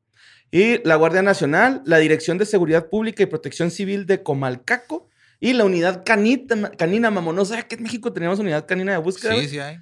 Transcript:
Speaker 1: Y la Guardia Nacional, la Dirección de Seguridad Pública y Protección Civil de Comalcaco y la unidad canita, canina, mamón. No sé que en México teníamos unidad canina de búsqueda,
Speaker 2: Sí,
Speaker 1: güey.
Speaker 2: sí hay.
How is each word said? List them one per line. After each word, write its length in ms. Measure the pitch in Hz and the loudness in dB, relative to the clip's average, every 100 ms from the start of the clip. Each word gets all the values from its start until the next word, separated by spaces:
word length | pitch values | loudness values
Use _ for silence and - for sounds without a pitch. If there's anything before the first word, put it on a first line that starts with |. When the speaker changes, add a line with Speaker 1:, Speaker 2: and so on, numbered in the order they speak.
| _ _ _ _ _ | _ _ _ _ _
Speaker 1:
Y 340 | 165 220 233 160 | 2 4 4 4
la 80 | 156 | 4
Guardia 260 | 165 185 | 4 4
Nacional, 600 | 196 190 143 165 247 262 - | 2 2 2 2 2 0 2
la 120 | 165 | 4
Dirección 380 | 156 156 170 175 | 4 2 0 -2
de 80 | 208 | 0
Seguridad 420 | 202 160 165 165 | 0 2 0 0
Pública 340 | 214 220 - | -4 -2 0
y 40 | 190 | -2
Protección 420 | 156 139 - 170 | -2 -8 -4 -4
Civil 340 | 170 190 202 190 | -4 -6 -4 -2
de 140 | 190 | -2
Comalcaco 840 | 190 135 135 127 - 240 - 311 _ _ _ - | -2 -4 -4 -6 -4 -4 -6 -14 _ _ _ -4
y 140 | 233 | 0
la 100 | 254 | 2
unidad 400 | 202 175 175 185 | 2 2 0 -2
canita, 680 | 208 214 214 277 - 220 208 | 0 2 2 2 0 -4 -4
canina, 400 | - 165 214 233 | -2 -2 0 0
mamón. 240 | 196 170 175 | 0 -2 -2
No 80 | 190 | -2
sé 200 | 233 - | -4 -8
que 80 | 233 | -10
en 80 | |
México 280 | 226 233 233 | -8 -8 -8
teníamos 280 | 185 170 196 | -4 -4 -2
unidad 260 | 202 151 151 | -2 -4 -4
canina 260 | 185 190 | -4 -2
de 60 | 180 | -2
búsqueda, 340 | 165 185 214 | -4 -4 -2
Speaker 2:
Sí, 60 | 226 | -2
Speaker 1:
güey. 100 | 143 | -2
Speaker 2:
sí 120 | 143 | -6
hay. 180 | 143 170 | -12 -16